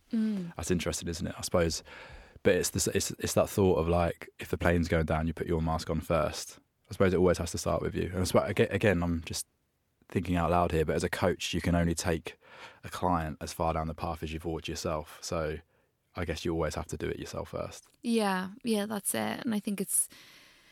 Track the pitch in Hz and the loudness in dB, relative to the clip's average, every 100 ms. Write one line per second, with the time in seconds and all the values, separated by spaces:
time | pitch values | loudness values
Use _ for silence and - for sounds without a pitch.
0 | _ 226 220 202 170 - - - 87 80 | _ -2 0 -2 -6 -6 0 0 0 -2
1 | 87 85 85 - - 92 85 - - - | -4 -4 -6 -6 0 2 2 0 -8 -16
2 | - - - - 101 90 - 98 - - | -18 -18 -20 0 4 4 2 0 0 0
3 | - - 107 - 78 - 95 82 82 87 | -2 -4 0 2 2 4 6 6 4 4
4 | 85 - - - - - 87 87 80 82 | 2 -2 -12 -14 -8 0 4 4 4 2
5 | 78 80 82 - - 82 80 80 - 80 | 2 0 0 -2 -2 0 0 -2 -2 -2
6 | - 82 73 - - - _ _ - - | 2 2 0 -4 -10 -16 _ _ -6 2
7 | 95 87 90 82 85 - 85 85 82 82 | 4 6 4 4 -2 -4 -2 -2 -2 -2
8 | 85 87 90 113 71 101 113 98 110 87 | -2 -2 2 4 4 2 2 4 4 4
9 | 85 82 82 - - _ _ _ _ _ | 2 -2 -4 -8 -10 _ _ _ _ _
10 | - 104 85 87 82 87 85 80 78 82 | -6 -2 0 2 4 4 4 2 2 2
11 | 85 - 92 80 - 87 90 85 85 82 | 0 2 2 2 -2 -2 2 2 2 0
12 | 90 82 - - - - - - - - | 0 -2 -4 -16 -20 -20 -20 -18 -14 -2
13 | 90 85 78 - 85 - 82 80 80 78 | 0 2 0 -6 -8 -2 0 0 -2 -4
14 | 85 80 78 80 82 80 - 78 90 78 | -6 -4 -6 -6 -6 -6 -6 -6 -4 -4
15 | 76 - - 85 78 78 - _ _ _ | -6 -12 -6 -4 -2 -6 -12 _ _ _
16 | _ - 85 78 90 82 78 82 76 78 | _ -6 -4 -2 -2 0 0 -2 -6 -6
17 | - 80 - 85 - - 87 - - _ | -4 -4 -8 -10 -8 -8 -8 -12 -20 _
18 | 240 226 202 185 190 208 233 214 208 214 | -2 0 2 -2 -4 -6 -2 -2 -2 -4
19 | - 226 - - 247 208 214 202 190 - | -4 -2 -2 -4 -2 -2 -2 -4 -2 -2
20 | - - - - - - _ | -2 -8 -20 -20 -20 -20 _